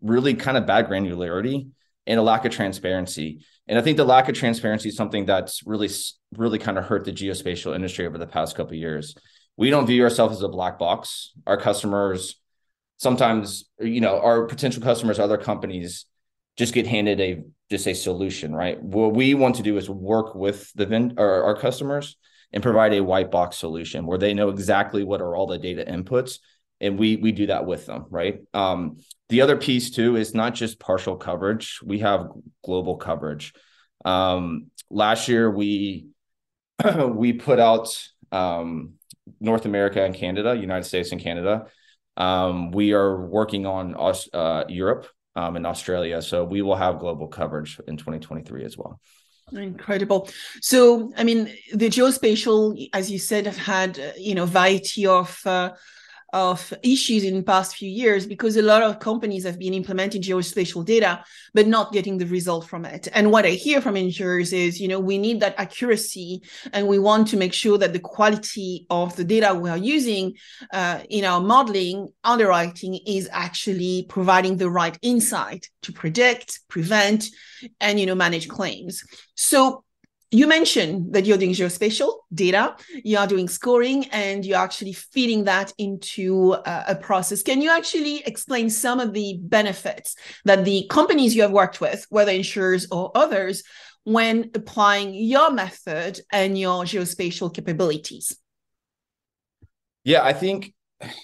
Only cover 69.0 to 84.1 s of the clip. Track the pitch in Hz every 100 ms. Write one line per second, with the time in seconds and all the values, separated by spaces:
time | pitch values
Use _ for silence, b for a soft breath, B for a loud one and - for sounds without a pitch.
69 | 175 175 175 220 208 180 175 170 214 302
70 | 247 202 185 - B B 254 190 175 170
71 | - 208 196 175 190 254 233 196 180 190
72 | 196 _ 226 240 208 175 170 175 185 185
73 | 214 190 185 175 175 175 - 196 180 185
74 | 180 - 185 185 185 185 180 175 170 160
75 | 240 240 220 190 110 185 - _ - -
76 | 165 165 247 240 - - - 180 165 214
77 | 202 214 214 B B B 247 - 208 208
78 | 190 185 175 165 165 - 185 95 175 -
79 | - B B - - 285 262 - _ _
80 | _ _ _ 226 294 320 330 - 170 185
81 | 175 202 196 196 185 185 180 175 214 214
82 | 285 466 - 170 185 202 269 - B 320
83 | 220 208 196 196 180 - 247 240 247 269
84 | 262